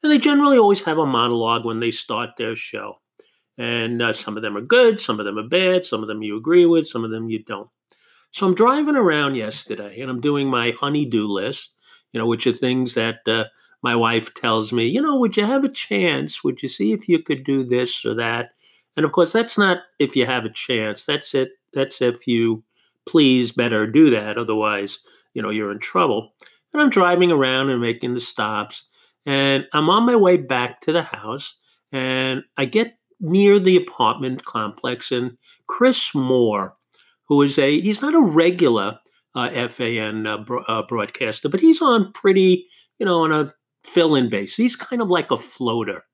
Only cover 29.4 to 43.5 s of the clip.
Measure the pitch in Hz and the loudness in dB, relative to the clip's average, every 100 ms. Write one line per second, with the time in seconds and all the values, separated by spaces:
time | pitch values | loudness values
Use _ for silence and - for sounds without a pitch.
29.4 | 139 135 131 151 156 202 240 240 190 175 | 2 0 0 0 2 4 4 4 6 4
30.4 | 135 127 123 - - 165 156 - 107 127 | 2 -4 -4 -6 -2 -2 -4 -12 -10 -10
31.4 | - - _ _ _ 135 131 131 131 131 | -12 -18 _ _ _ -6 -4 -2 -2 -4
32.4 | - - 135 214 233 _ _ _ 165 185 | -8 -6 -2 0 -2 _ _ _ 0 4
33.4 | 202 202 185 180 180 - 113 113 135 131 | 6 6 6 4 2 0 0 0 -6 -8
34.4 | - 117 107 - 123 123 - 123 123 120 | -8 -8 -8 -6 -6 -6 -4 -4 -4 -10
35.4 | _ _ - - 247 254 - 147 131 127 | _ _ -12 2 2 2 -2 -2 0 2
36.4 | 117 104 98 _ _ _ _ _ _ 143 | 2 0 -6 _ _ _ _ _ _ 2
37.4 | 143 139 139 151 185 208 277 330 233 151 | 4 2 2 2 0 -2 0 4 4 4
38.4 | 170 180 160 113 101 110 _ _ _ 127 | 2 4 2 2 -2 -8 _ _ _ -6
39.4 | 123 127 120 - 120 117 107 107 110 104 | -6 -4 -6 -6 -6 -4 -6 -6 -6 -6
40.4 | 107 123 - 113 107 117 104 - 117 107 | -6 -8 -4 -6 -4 -4 -6 -4 -6 -4
41.4 | 147 185 320 320 311 233 190 - 202 190 | -4 4 4 6 4 2 0 0 2 4
42.4 | 185 180 - _ _ _ 202 175 160 156 | 6 4 0 _ _ _ 0 2 2 0
43.4 | 147 | -2